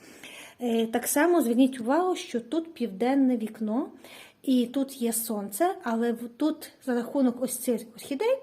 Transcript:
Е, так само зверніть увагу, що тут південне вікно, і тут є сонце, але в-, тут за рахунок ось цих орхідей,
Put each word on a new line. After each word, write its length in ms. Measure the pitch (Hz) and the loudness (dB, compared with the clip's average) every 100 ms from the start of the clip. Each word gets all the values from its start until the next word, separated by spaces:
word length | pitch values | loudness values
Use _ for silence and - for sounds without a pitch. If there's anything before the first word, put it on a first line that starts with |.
| - - - - - - | -20 -20 -20 -18 -20 -6
Е, 260 | 247 226 226 | 0 2 2
так 200 | 240 - | 0 0
само 360 | 285 330 339 | 2 4 4
зверніть 380 | 233 233 262 262 | 4 4 4 4
увагу, 360 | 226 302 370 349 | 0 2 2 0
що 240 | - 233 | -4 -6
тут 340 | 233 320 320 | -4 -4 -4
південне 640 | - 233 190 233 277 262 247 | -6 -6 -2 2 4 4 2
вікно, 520 | 220 - 214 226 359 - - - - _ | -2 -6 -2 -2 -4 -8 -20 -20 -20 _
і 220 | - 254 233 | 0 2 2
тут 360 | 277 269 - | 0 -4 -2
є 100 | 233 | -4
сонце, 640 | 226 - 208 196 - 349 370 | -2 -4 -6 -4 0 0 0
але 300 | 247 226 240 | -4 -2 0
в-, 160 | 233 240 - | -2 -6 -2
тут 340 | 302 302 - - - | -2 -2 -10 -12 -4
за 80 | |
рахунок 480 | 240 233 285 254 233 | -2 -2 2 2 2
ось 160 | 254 - | -4 -4
цих 220 | - 220 226 | -2 -4 -4
орхідей, 440 | - - 277 440 539 | -14 -8 -2 0 0